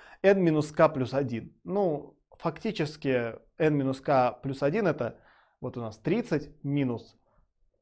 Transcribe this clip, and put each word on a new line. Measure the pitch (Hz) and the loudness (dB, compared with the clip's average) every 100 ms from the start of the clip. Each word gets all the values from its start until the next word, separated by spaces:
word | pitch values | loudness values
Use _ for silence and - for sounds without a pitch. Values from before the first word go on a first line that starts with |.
| - - | -20 0
n | 196 196 | 4 4
минус | 175 156 151 | 4 2 0
k | - 156 | 2 2
плюс | 139 127 | 2 -2
один. | 135 135 117 - - | -2 -2 -4 -10 -14
Ну, | 165 196 190 147 - - _ - | -6 -2 0 -2 -8 -20 _ -8
фактически | 170 156 220 214 151 - 143 127 117 - - - | -6 -4 -6 -4 -4 -4 0 0 0 -6 -14 -2
n | 156 147 | 2 2
минус | 135 135 | 0 -2
k | - 135 123 - | 2 4 4 0
плюс | 139 131 | -6 -2
один | 143 196 196 | 0 2 0
это | - 117 - _ _ _ _ | 0 -4 -8 _ _ _ _
вот | 127 123 | -10 -8
у | |
нас | 113 - | -10 -6
тридцать | - 214 233 156 - - | -2 -2 0 -2 -4 -10
минус | 143 143 131 113 - _ _ _ _ _ _ _ | -4 0 0 -2 -8 _ _ _ _ _ _ _